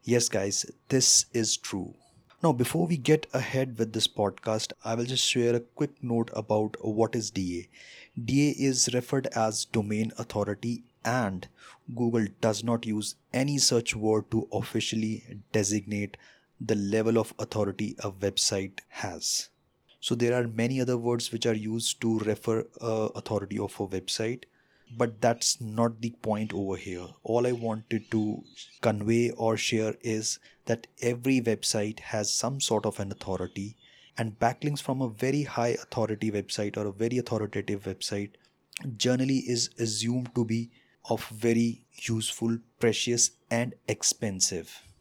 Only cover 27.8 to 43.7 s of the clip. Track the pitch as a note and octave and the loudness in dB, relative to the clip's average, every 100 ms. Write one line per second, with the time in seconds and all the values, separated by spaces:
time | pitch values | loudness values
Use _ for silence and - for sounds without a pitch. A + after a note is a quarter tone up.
27.8 | - A2 - A2 G#2+ G#2 - - - - | -4 -4 0 0 0 -4 -10 -20 -20 -2
28.8 | A#2+ G#2 G#2 A#2 A#2+ - A2+ A2 - A2 | 0 0 2 2 2 0 0 0 0 0
29.8 | A2 G#2+ A#2+ A2 G#2+ - - _ - A2+ | 0 -4 -4 -2 -2 -6 -10 _ -4 -4
30.8 | - - A#2+ A#2+ B2+ C3 A#2 G#2 - A2 | -4 -2 -2 0 2 2 2 0 0 -2
31.8 | G#2 G#2+ - A2 G#2 - A2+ C#3 - G#2+ | -2 -6 -6 -2 -2 -2 -2 -2 0 2
32.8 | G#2+ - G2 G2+ - F#2 F2+ - G2+ - | 2 -2 -6 -6 -6 -4 -4 -6 -8 -10
33.8 | _ - - - A2+ G#2 A#2+ C3 D3 C#3+ | _ -20 -14 -6 -6 2 0 2 -4 -4
34.8 | - C3 B2+ G#2+ C3 C#3+ C#3 - A#2+ - | -4 -2 -2 -2 0 0 -2 0 0 0
35.8 | - - G#2+ G#2+ A2 G#2 G2+ - G#2 G2+ | -4 -2 -2 0 -2 -2 -4 -4 -4 -2
36.8 | G#2 G2 A#2 B2 A#2+ A2+ G#2 A2 - G2+ | -6 -2 -2 0 -2 -2 -2 -4 -4 -4
37.8 | G2+ F#2 - G2+ G2+ _ _ _ _ - | -6 -8 -6 -6 -6 _ _ _ _ -10
38.8 | C#3+ A2 B2+ B2+ C3 C3+ - A#2+ A#2 - | -10 0 2 4 2 2 2 -2 -2 -2
39.8 | A#2 G#2+ A2+ B2 B2 B2 A2 A2+ A#2 _ | -2 0 0 -2 -2 -2 0 0 -4 _
40.8 | _ _ - A2+ - G#2+ A#2 A#2 A#2 A2+ | _ _ -4 -4 -4 0 2 4 2 -2
41.8 | _ - - A2+ A2 - A#2 A2+ _ _ | _ -10 -4 -2 -2 -2 -2 -2 _ _
42.8 | A#2+ G#2+ - A#2 - _ _ A#2 A#2+ | 2 2 0 2 2 _ _ 0 0